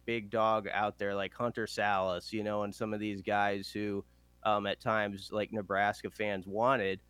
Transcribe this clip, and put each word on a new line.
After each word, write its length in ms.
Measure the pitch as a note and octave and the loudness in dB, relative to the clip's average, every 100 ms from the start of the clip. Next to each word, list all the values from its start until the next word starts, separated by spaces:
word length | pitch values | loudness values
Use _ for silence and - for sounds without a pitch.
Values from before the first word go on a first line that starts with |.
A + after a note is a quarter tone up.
| - | -4
big 240 | A#2 G2+ | -4 -2
dog 400 | A2 A2 A2 G2 | 2 4 2 0
out 280 | F#2+ G#2 - | 0 -2 -2
there, 160 | G2+ G2 | -2 -2
like 180 | G2 | -4
Hunter 320 | - A#2+ A#2 G#2+ | -2 -4 -2 -4
Salas, 680 | - G#2 G2 F#2+ F2+ - | 0 2 2 2 -2 -4
you 120 | A2 | -4
know, 180 | G#2 G#2 | -2 -2
and 120 | G#2 | -2
some 200 | G2+ A2 | -4 -4
of 60 | G#2+ | -4
these 240 | G#2+ G2 | -4 -4
guys 480 | F#2 G#2 G2+ G2+ F#2+ | 0 2 2 0 -4
who, 340 | G#2 G#2 G2+ - _ _ _ | -4 -2 -4 -6 _ _ _
um, 240 | A2 G#2 G2+ | 2 2 2
at 120 | - | -2
times, 500 | B2 A2 G#2 G2 G2+ | 0 2 0 -4 -4
like, 200 | G#2+ G#2 | -2 -2
Nebraska 600 | A2 F#2+ G2 G2+ G#2 G#2 | -4 0 4 4 2 -6
fans 340 | - G#2+ G2 F#2 | -4 -2 -2 -4
wanted. 560 | G2+ A#2+ C3+ G2 F#2+ - | 0 4 4 2 -2 -8